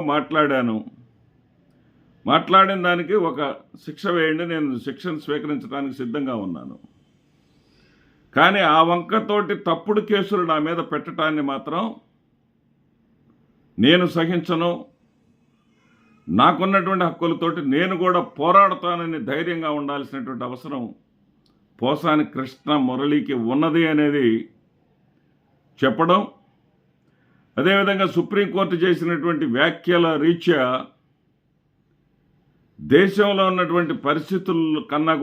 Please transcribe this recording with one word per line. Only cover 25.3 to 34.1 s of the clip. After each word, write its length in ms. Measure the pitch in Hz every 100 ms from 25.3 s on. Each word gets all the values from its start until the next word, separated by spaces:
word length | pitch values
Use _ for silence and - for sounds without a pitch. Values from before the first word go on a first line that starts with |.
| _ _ _ _ -
చెప్పడం. 380 | 135 110 165 185 - - _ _ _ _ _ _ _ _ _ _ _ -
అదేవిధంగా 500 | 160 196 196 196 185 170
సుప్రీంకోర్టు 600 | - 202 196 185 185 175
చేసినటువంటి 600 | 180 160 170 165 165 156 151 120
వ్యాఖ్యల 500 | 160 - 170 175 165 156
రీత్యా 380 | 156 170 175 156 127 127 - _ _ _ _ _ _ _ _ _ _ _ _ _ _ _ _ _ _ -
దేశంలో 640 | 76 143 190 196 202 196 190
ఉన్నటువంటి 420 | 185 170 175 165 127
పరిస్థితుల 760 | 135